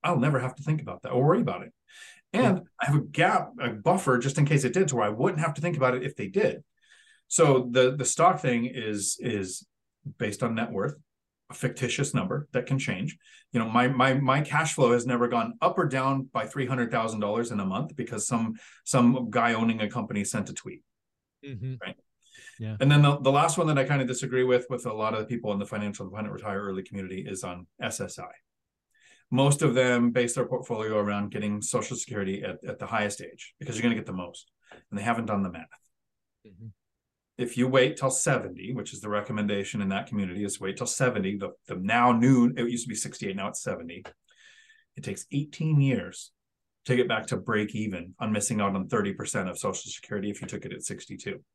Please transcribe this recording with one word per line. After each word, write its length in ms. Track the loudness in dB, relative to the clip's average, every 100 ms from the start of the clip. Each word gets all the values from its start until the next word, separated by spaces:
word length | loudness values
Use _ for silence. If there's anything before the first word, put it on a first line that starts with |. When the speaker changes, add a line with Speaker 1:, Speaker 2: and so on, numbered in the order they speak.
Speaker 1:
I'll 160 | 0 2
never 200 | 2 2
have 160 | -2 -6
to 80 |
think 180 | -2 -2
about 220 | -4 -10
that 80 | -2
or 120 | 2
worry 180 | 4 4
about 200 | 2 -4
it. 100 | -10 _ _ -20 -20 -20 _
And 240 | 2 4 4
Speaker 2:
Yeah. 60 | -2 -6
Speaker 1:
I 40 | 2
have 80 | 2
a 100 | 2
gap, 460 | 2 4 4 0 -6
a 80 | -6
buffer, 480 | 0 2 2 4 2
just 200 | 2 2
in 80 | 4
case 200 | 4 2
it 80 |
did, 160 | 2 2
to 80 | 2
where 80 | 0
I 40 |
wouldn't 300 | 2 0 2
have 140 | -2
to 80 | -2
think 160 | -2 2
about 180 | 2 2
it 80 |
if 140 | -4 -6
they 100 | -2
did. 360 | 2 2 0 -12 _ _ _ _ _ _
So 400 | 4 6 6 4
the, 240 | 4 4 4
the 100 | -2
stock 360 | 4 4 4
thing 240 | 0 0 -2
is, 520 | -4 -4 -4 -4 -4
is 440 | -2 -2 -4 -8 -16 _ _ _ -16 -6
based 260 | -6 -2
on 120 | -2 -2
net 160 | -2
worth, 240 | -2 -4 -4 _ _ _ _ _
a 40 |
fictitious 600 | -6 -6 -2 -4 -2 -2
number 360 | -2 -2 -4 -4
that 140 | -4 -2
can 120 | -2
change. 400 | -2 -4 -6 -8 _ -20 _
You 80 | -2
know, 80 | 0
my, 180 | 2 4
my, 280 | 4 4 4
my 260 | 4 2
cash 320 | 2 0 0
flow 180 | 4 4
has 140 | 4 2
never 240 | 0 2
gone 240 | 2 0 0
up 160 | 0 2
or 80 | 0
down 360 | 2 2 0 -2
by 120 | -4 -4
three 200 | -4 -2
hundred 260 | 0 0
thousand 300 | 0 -2 -2
dollars 300 | -2 0 -2
in 100 | -2
a 40 | -2
month 300 | -2 -4 -6
because 320 | -8 -4 -2
some, 280 | -2 -2 -6 -14 -18
some 460 | -2 6 6 6 2
guy 240 | 2 2
owning 260 | 2 0 0
a 100 | -2
company 360 | -4 -4 -4 -2
sent 240 | -4 -4
a 40 |
tweet. 280 | -8 -14 -16 _ _ _ _ _ _ -14
Speaker 2:
Mm-hmm. 300 | -10 -8 -8
Speaker 1:
Right. 140 | -12 -14 _ _ _ -20 -20 -12
Speaker 2:
Yeah. 160 | -8 0
Speaker 1:
And 100 | 4
then 100 | 8
the, 180 | 6 6
the 120 | 4
last 260 | 4 4 2
one 100 | 2
that 100 | 2
I 80 | 2
kinda 180 | 2
disagree 400 | 0 -4 -2 0
with, 220 | 4 4 2
with 160 | -6 -6
a 80 |
lot 200 | -2 -2
of 60 | -2
the 60 | -4
people 280 | -4 -2
in 60 | -2
the 60 | -2
financial 400 | -4 -6 -6 -10
independent 280 | -8 -8
retire 280 | -8 -6 -4
early 220 | -4 -6
community 420 | -8 -10 -8 -8 -8
is 200 | -8 -8
on 200 | -10 -16 _
S 200 | -8 -6
S 180 | -8 -10
I. 80 | -16 -18 _ _ _ _ _ _ _ _ _
Most 300 | 4 4 4
of 120 | 4
them 380 | 4 4 4 4
base 240 | 4 0 0
their 120 | -2
portfolio 500 | -4 -4 -4 -2 0
around 340 | 0 -2 -4
getting 300 | -4 -4 -4
Social 340 | -2 -2 -4 -8
Security 480 | -6 -4 -4 -4
at, 140 | -6 -10 -10
at 120 | -10
the 80 | -4
highest 340 | -2 -2 -4
age 320 | -12 -18 -20 _
because 200 | -8 -2
you're 60 |
gonna 120 | 0 0
get 100 | -4
the 60 |
most, 400 | -8 -10 -14 -20 _ _ -20 _
and 100 | -6
they 40 |
haven't 240 | -2 -2 0
done 160 | -2
the 80 | -2
math. 160 | -6 -16 -20 _ _ _ _ _ _ -20
Speaker 2:
Mm-hmm. 220 | -18 -18 -20 _ _ _ _ _ -6
Speaker 1:
If 180 | -6 0
you 120 | 4
wait 300 | 6 4 2
till 120 | -2
seventy, 640 | 0 0 0 -2 -10 -8
which 200 | -8 -8
is 60 | -12
the 80 | -4
recommendation 760 | -4 -2 -2 -2 -2 -4 -4
in 60 | -2
that 180 | -2 -4
community, 360 | -4 -4 -4
is 160 | -4 -4
wait 180 | -6 -6
till 100 | -6
seventy, 500 | 0 0 0 -4 -4
the, 140 | -8 -12 -12
the 80 | -6
now 360 | 0 4 6
new, 400 | 6 6 8 6 2
it 100 | -2
used 180 | -4 -6
to 40 |
be 60 | -6
sixty-eight, 400 | -8 -8 -8 -6
now 140 | -6
it's 120 | -6
seventy. 420 | -6 -6 -8 -14 -16 _ _ _ -20 -20 _ _ _ -14
It 80 |
takes 240 | -10 -10 -4
eighteen 480 | -4 -4 -4 2 4
years 520 | 4 2 -4 -12 -18 _ _ _ _ _ -2
to 100 | 2
get 120 | 2
back 200 | 0 -2
to 100 | -6
break 380 | 0 0 0 -2
even 400 | -4 -6 -10 -8
on 120 | -2
missing 280 | 0 0 0
out 160 | 0 -2
on 120 | -2
thirty 260 | 0 0
percent 360 | -4 -4 -4 -4
of 100 | -4
Social 320 | -4 -6 -10
Security 400 | -14 -8 -6 -6
if 100 | -6
you 60 | -10
took 180 | -10 -10
it 80 |
at 80 | -10
sixty-two. 600 | -10 -12 -12 -12 -10 -12 _